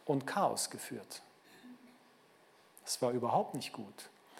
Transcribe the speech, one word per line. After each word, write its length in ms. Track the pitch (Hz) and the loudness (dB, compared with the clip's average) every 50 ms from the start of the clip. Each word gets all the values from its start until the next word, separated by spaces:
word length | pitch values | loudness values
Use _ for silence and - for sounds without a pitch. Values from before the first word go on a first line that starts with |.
| - | 0
und 200 | - 147 139 131 | 2 2 2 2
Chaos 460 | - - 202 185 131 110 - - - | 0 2 4 4 4 4 2 -2 -2
geführt. 520 | - 113 - - - - 95 - - - - - - - _ - - - - - - - - - - - - - - - - - - - - - - - - - - - - | -4 -8 -8 -8 -8 -8 -10 -10 -14 -14 -16 -18 -20 -20 _ -20 -20 -20 -20 -20 -20 -20 -20 -20 -20 -20 -20 -20 -20 -20 -20 -20 -20 -20 -20 -20 -20 -20 -20 -20 -20 -14 -8
Das 180 | - - - - | -6 -2 2 2
war 80 | 123 | 2
überhaupt 440 | 123 123 113 120 113 160 262 - - | 2 4 2 4 4 4 4 2 -2
nicht 180 | 135 - - - | -6 -6 -6 -6
gut. 380 | 110 107 98 - - - - - - - - - | -8 -10 -10 -10 -16 -16 -18 -18 -20 -20 -20 -20